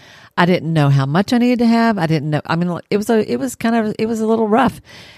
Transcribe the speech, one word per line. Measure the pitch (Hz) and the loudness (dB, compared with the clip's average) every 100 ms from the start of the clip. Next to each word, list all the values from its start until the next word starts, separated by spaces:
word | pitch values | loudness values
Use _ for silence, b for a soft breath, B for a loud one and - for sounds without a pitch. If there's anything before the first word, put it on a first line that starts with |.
| B B B - | B B B 0
I | 175 | 2
didn't | 180 156 | 2 0
know | 160 143 | 0 2
how | 139 135 | 2 2
much | 160 208 | 0 2
I | 240 | 2
needed | 247 247 | 2 2
to | 233 | 2
have. | 233 226 202 | 2 2 0
I | 160 | 0
didn't | 160 147 | -2 0
know. | 151 - | -2 -2
I | 165 | -2
mean, | 175 170 - | -2 -4 -4
it | 208 | -4
was | 214 | 0
a, | 226 - | 0 0
it | 247 | -4
was | 262 | -6
kind | - 226 233 | -4 -2 0
of, | 214 - | -2 -2
it | 220 | -4
was | 220 | -2
a | 220 | -2
little | 226 214 | 0 2
rough. | 226 240 - - B B | 2 0 -2 -12 B B